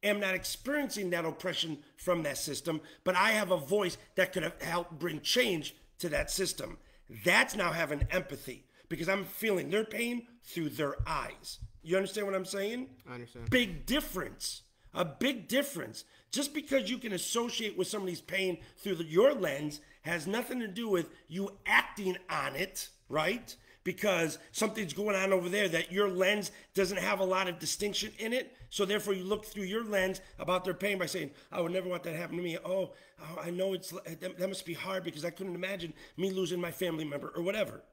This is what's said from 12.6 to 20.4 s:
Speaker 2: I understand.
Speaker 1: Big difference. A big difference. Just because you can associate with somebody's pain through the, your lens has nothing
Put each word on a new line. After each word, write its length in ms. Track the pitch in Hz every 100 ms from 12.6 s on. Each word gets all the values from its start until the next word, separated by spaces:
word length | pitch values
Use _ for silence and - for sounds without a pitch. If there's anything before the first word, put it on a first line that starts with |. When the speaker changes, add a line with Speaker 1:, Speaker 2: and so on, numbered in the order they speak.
| 202 240 262 - -
Speaker 2:
I 80 | 123
understand. 340 | 120 120 117
Speaker 1:
Big 360 | 247 233 160 -
difference. 760 | 277 - 185 147 - - - - _ -
A 120 | 160 175
big 420 | 135 247 254 165
difference. 580 | 254 285 175 120 - - - _
Just 220 | - 285
because 360 | 302 285 269 202
you 80 | 247
can 160 | 233
associate 640 | 185 - 233 240 - 220 175
with 100 | 180
somebody's 340 | 214 190 175
pain 380 | - 185 190 170 - -
through 180 | 208 170
the, 100 | 165
your 280 | 160 254
lens 460 | 269 175 139 151 147 - -
has 240 | - 170 151
nothing 320 | 214